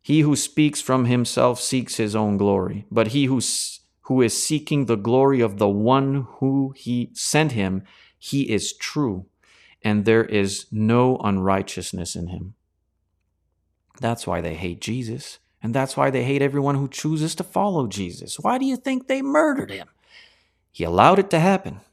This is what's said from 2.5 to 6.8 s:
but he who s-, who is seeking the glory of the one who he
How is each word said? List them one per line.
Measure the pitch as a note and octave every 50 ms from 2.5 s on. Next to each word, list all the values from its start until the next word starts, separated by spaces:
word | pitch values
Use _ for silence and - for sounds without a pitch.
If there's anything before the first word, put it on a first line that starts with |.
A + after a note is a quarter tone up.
| G2 F#2+ F#2 F#2 G2 G#2 - _
but | - - G2
he | G#2+ A#2+ C#3+ C#3
who | B2+ C3
s-, | B2 - - - - - - - - _ _ _ _ _
who | - C3+ B2+
is | B2 A2 - - -
seeking | - D#3 D3 D3+ - D#3+ C#3+ C3+
the | A2+ A#2
glory | G#2 G2 A2+ A#2+ C3 C3+ C#3 C#3 B2+
of | A#2 G#2+ G2 G2+
the | G#2+ G2+
one | G2+ G2+ G#2+ A#2+ C3 C3+ C3+ C3+ C3+ C#3 B2+ - - -
who | C3 C3+ C3+ C#3 C3+ C3+ C3+
he | -